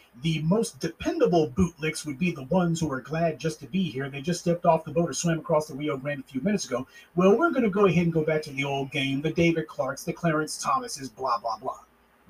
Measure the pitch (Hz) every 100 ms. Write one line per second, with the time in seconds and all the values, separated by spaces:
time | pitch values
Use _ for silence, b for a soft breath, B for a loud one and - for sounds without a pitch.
0 | B 120 160 156 156 214 220 - 165 -
1 | 311 339 240 175 151 - 175 - 156 156
2 | 151 131 180 135 131 185 170 165 151 131
3 | 131 160 170 156 160 - 131 185 175 123
4 | 139 139 143 175 175 170 139 131 - 160
5 | 170 131 170 160 - 151 151 135 151 139
6 | 143 143 - 127 170 202 - 123 131 B
7 | B 170 185 233 339 269 226 190 202 165
8 | 170 165 156 156 147 135 143 139 135 151
9 | 135 135 151 - 170 160 160 - 131 135
10 | - - 170 151 151 - - 139 123 139
11 | 135 - 131 - - - - - - _
12 | _ _